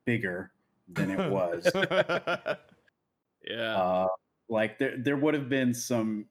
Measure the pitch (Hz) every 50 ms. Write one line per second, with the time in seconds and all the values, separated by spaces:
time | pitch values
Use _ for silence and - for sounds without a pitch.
0 | - - 117 110 - 92 87 90 95 - _ _ _ _ _ _ _ - 87 -
1 | - 95 98 - 190 160 - - 92 - - 85 - 180 175 190 190 - 175 190
2 | 180 - 175 - - - 175 - - - 147 - - _ - _ _ _ _ _
3 | _ _ _ _ _ _ _ _ - - 104 113 113 113 110 98 92 90 92 92
4 | 92 92 92 - _ _ _ _ _ - 113 107 110 110 - - 135 131 - 131
5 | 120 139 143 143 143 156 151 147 127 120 139 135 131 123 117 120 - - 123 117
6 | 110 110 107 107 104 _